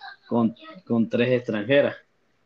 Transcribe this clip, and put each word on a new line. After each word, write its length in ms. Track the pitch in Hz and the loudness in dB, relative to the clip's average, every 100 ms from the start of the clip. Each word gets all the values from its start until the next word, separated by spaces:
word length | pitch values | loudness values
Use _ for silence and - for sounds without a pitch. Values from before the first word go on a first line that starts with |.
| - - - | -20 -20 -4
con, 280 | 123 113 - - - - | 0 0 -2 -14 -16 -4
con 240 | 117 107 | -2 0
tres 220 | 113 120 | 0 2
extranjeras. 640 | 123 120 107 104 143 117 - _ _ _ _ | 0 -2 -4 2 2 2 -2 _ _ _ _